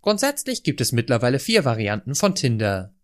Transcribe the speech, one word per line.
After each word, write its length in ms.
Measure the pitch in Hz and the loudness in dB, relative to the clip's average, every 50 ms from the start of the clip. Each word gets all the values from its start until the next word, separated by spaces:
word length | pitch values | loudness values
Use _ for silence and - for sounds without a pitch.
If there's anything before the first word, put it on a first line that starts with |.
grundsätzlich 600 | _ 202 214 202 - 190 190 - - - 254 - _ | _ 0 0 0 0 -2 -2 -4 -6 -6 -6 -2 _
gibt 180 | - 120 - | -2 -2 0
es 100 | 127 - | -2 0
mittlerweile 460 | - 117 117 - 127 113 117 123 131 135 | 0 0 0 2 0 2 2 2 0 0
vier 260 | - - 226 214 151 | 0 2 2 2 4
Varianten 500 | 131 117 110 110 101 104 107 - - 143 | 2 0 0 0 -2 -2 -4 -4 -6 -4
von 200 | - - 196 185 | 0 0 0 0
Tinder. 580 | - - 131 117 107 110 104 98 92 92 98 _ _ | 2 0 0 0 2 0 0 0 -2 -4 -8 _ _